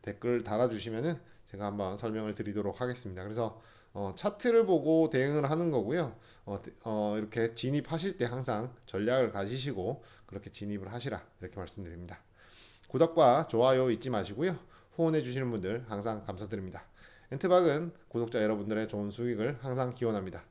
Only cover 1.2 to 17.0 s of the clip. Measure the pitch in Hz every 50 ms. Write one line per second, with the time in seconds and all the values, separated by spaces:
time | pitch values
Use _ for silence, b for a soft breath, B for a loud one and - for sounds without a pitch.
1.2 | b b b b b - - 98 104 101 101 104 98 92 98 104 - 113 107 110
2.2 | 110 107 101 - 110 104 101 107 98 101 - - 123 123 123 120 - 101 92 90
3.2 | 92 104 107 117 117 110 - B B B B B B B B - 101 95 95 -
4.2 | - 208 202 - - 247 233 233 226 190 185 160 135 151 160 160 160 156 - -
5.2 | 131 139 147 151 147 135 156 165 175 170 151 127 98 104 143 180 165 127 101 B
6.2 | B B B B B - 101 98 - - - - - 113 107 107 104 104 104 107
7.2 | 107 107 - 117 113 113 113 - - 131 143 147 139 - 160 165 165 196 180 -
8.2 | 123 117 120 127 131 131 117 104 113 127 127 - - - - 95 104 113 123 135
9.2 | 127 110 - 101 98 101 120 135 127 143 127 98 90 104 139 147 B B B B
10.2 | B - - 98 - - - - 104 101 104 101 95 95 104 120 117 139 113 90
11.2 | - - _ _ - 92 - 101 92 87 - - 98 82 85 85 87 87 - -
12.2 | _ _ B B B B B B B B B B B B - 131 165 165 165 170
13.2 | 156 123 120 147 160 - - 113 120 131 131 127 127 127 117 107 - 131 123 104
14.2 | 92 87 104 110 151 190 175 - - b b b b b - - 165 160 160 156
15.2 | 147 123 123 135 135 123 117 107 90 92 107 117 123 117 110 101 101 113 110 104
16.2 | 98 - 98 90 107 95 107 104 95 92 85 90 - - B B